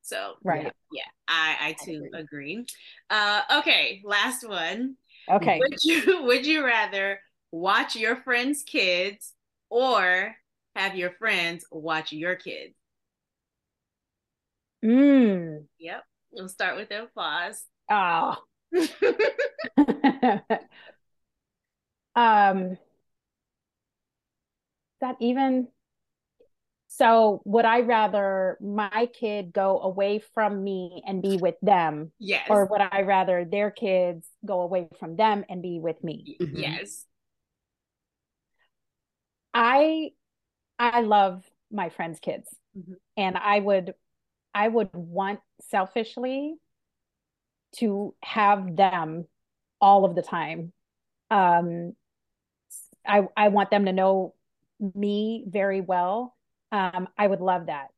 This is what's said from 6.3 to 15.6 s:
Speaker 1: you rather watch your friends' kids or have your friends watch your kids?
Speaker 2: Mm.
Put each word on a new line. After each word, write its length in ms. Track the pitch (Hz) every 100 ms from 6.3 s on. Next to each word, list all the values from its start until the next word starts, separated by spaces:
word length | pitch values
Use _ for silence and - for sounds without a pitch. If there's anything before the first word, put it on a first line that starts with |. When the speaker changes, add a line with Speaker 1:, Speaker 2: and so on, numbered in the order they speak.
| 254
Speaker 1:
you 180 | 277 311
rather 580 | 262 233 202 196 196 196 _ _ _
watch 460 | 165 180 220 277 233
your 200 | 220 254
friends' 460 | - 240 254 294
kids 680 | - 302 185 180 190 202 - _ _ _ _
or 680 | 233 262 220 180 180 208 233 _ _ _ 208
have 180 | 196
your 180 | 185 180
friends 520 | 180 220 190 170 170 -
watch 420 | 165 156 160 156
your 220 | 156 170 180
kids? 380 | 180 82 - _ _ _ _ _ _ _ _ _ _ _ _ _ _ _ _ _ _ _ _ _
Speaker 2:
Mm. 800 | 220 247 285 277 226 190 165 151